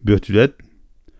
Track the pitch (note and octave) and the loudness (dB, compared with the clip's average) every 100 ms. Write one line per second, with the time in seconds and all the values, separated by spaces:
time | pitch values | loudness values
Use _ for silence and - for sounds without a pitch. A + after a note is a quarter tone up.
0 | G#2 G2 - G#2 C#3 - - _ _ _ | -2 -2 0 0 0 -2 -20 _ _ _
1 | _ | _